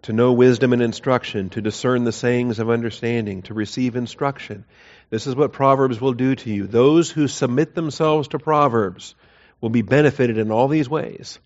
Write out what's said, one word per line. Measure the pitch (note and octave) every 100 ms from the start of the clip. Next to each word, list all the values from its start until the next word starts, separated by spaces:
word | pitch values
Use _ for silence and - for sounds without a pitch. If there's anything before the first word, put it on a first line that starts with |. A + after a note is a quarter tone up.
To | -
know | A2 B2
wisdom | B2 B2+ A#2 B2+
and | A#2+
instruction, | A#2+ G#2+ - B2+ - G#2+ F#2+
to | A2
discern | G#2+ G#2 B2+ B2+
the | A#2+
sayings | A2 B2 B2 B2 A2
of | A2+
understanding, | A#2 A#2 - A#2 A#2+ G#2 F#2+
to | -
receive | G#2+ G#2 - B2+ A#2+
instruction. | A#2+ - C#3+ C3+ - G#2 - _ - - _
This | A2+ C#3
is |
what | B2+ C#3+
Proverbs | - C3+ C3+ C3+ A2+
will | C3+
do | A#2+ C3
to | C3+ A#2
you. | G#2 G2
Those | A2+ C3 D#3+ E3
who | D#3+ C#3+
submit | - C3 B2 D#3+
themselves | - D#3+ - D#3 D#3 C3+
to | D#3
Proverbs | - D3+ C#3+ A#2 G2 F#2 - _ _ _ _ _
will | A#2
be | A#2
benefited | G2+ C#3 D3+ C#3 B2 A2
in | G#2+
all | A2 C3+
these | D#3 C3
ways. | D3+ - - - -